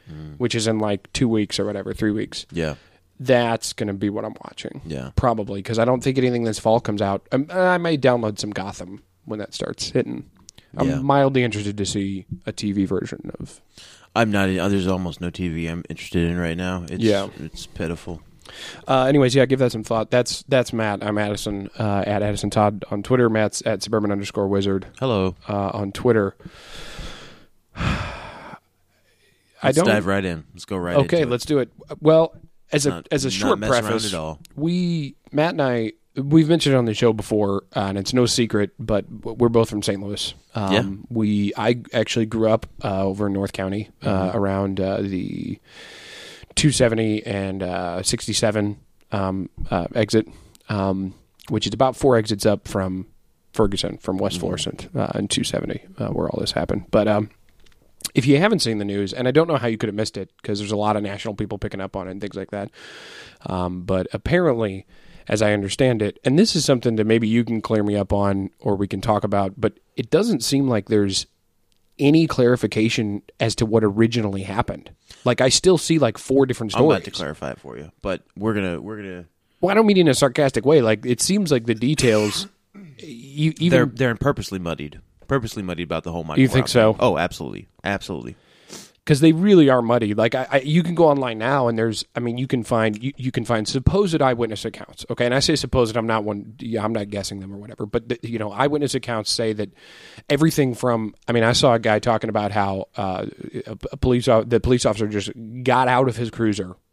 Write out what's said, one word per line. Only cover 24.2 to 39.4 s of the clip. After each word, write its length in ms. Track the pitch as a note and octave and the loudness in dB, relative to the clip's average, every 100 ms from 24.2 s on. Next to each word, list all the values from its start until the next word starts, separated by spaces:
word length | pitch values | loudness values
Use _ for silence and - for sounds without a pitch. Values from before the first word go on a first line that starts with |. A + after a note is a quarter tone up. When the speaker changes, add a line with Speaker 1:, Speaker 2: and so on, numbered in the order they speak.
| G2+ - G2 | -4 -4 0
Speaker 2:
wizard, 380 | G2+ G2 F#2+ - - | 0 0 -2 -4 -6
Speaker 1:
Hello. 340 | C3+ G#2 F#2+ F2+ - | 0 0 0 -4 -6
Speaker 2:
uh, 220 | G2+ G2 | -4 -2
on 200 | G#2+ G2+ | -4 -6
Twitter. 440 | - B2 A2+ G2 - - - - - - - - - - - _ _ _ | 0 2 4 2 -4 -18 -20 -20 -18 -16 -14 -14 -16 -20 -20 _ _ _
<sighs> 20 | - - - - - - - - - _ _ _ _ _ _ _ _ _ _ | -6 -2 -2 -6 -12 -16 -18 -20 -20 _ _ _ _ _ _ _ _ _ _
I 60 | C#3 | 2
Speaker 1:
Let's 80 | C#3+ | 4
Speaker 2:
don't 80 | C#3+ | 4
Speaker 1:
dive 200 | G#2+ F#2 | 2 2
right 180 | G2 | 0
in. 200 | F#2 E2 - | 0 -4 -10
Let's 120 | F#2+ | -20
go 120 | - F#2+ | -8 -4
right 200 | F2 F2 | 2 2
Speaker 2:
Okay, 220 | - E3+ | 4 2
Speaker 1:
into 100 | C3 | 0
it. 20 | |
Speaker 2:
let's 140 | A#2+ - | -2 0
do 120 | C#3+ | 0
it. 120 | A#2+ - - - | -2 -8 -18 0
Well, 360 | D#3 D#3+ E3 - - _ _ | 4 6 4 -2 -20 _ _
as 140 | D3+ C#3 | -2 0
a, 40 | |
Speaker 1:
Not, 180 | E2+ - | -4 -4
Speaker 2:
as 140 | D3 | -2
a 40 | C3 | -2
Speaker 1:
not 40 | |
Speaker 2:
short 260 | F#2+ - - | -2 0 0
Speaker 1:
messing 140 | G#2+ | 2
around 80 | A#2+ | 0
Speaker 2:
preface, 280 | A2 A2 G#2+ | 0 -2 -2
Speaker 1:
at 60 | F2+ | -4
all. 220 | D#2 D#2 - | -6 -10 -14
Speaker 2:
we, 600 | - D#3+ F3+ F3 E3+ C#3 - - | -6 -2 0 0 -2 -4 -10 -6
Matt 200 | C#3 D#3+ | 0 0
and 100 | F3 | 0
I, 300 | C3+ A#2+ A2 - _ - | 0 0 -2 -8 _ -8
we've 320 | C#3 D#3+ D3+ | 4 4 6
mentioned 260 | E3+ D3 | 4 4
it 40 | C3+ | 2
on 60 | |
the 100 | A#2 | 2
show 180 | G#2+ A#2+ | 2 2
before, 520 | A2 - G#2+ G2+ G2 - | 2 0 0 2 -2 -4
uh, 60 | - | -4
and 180 | G2 G2 | -2 -4
it's 140 | F#2+ | 0
no 140 | B2+ A#2+ | 2 2
secret, 440 | - A2+ G#2 G2+ - | 2 0 0 -2 -4
but 300 | A2+ G#2 - G#2+ | -2 -2 -4 -10
w-, 140 | A2+ | -12
we're 120 | A2+ | 0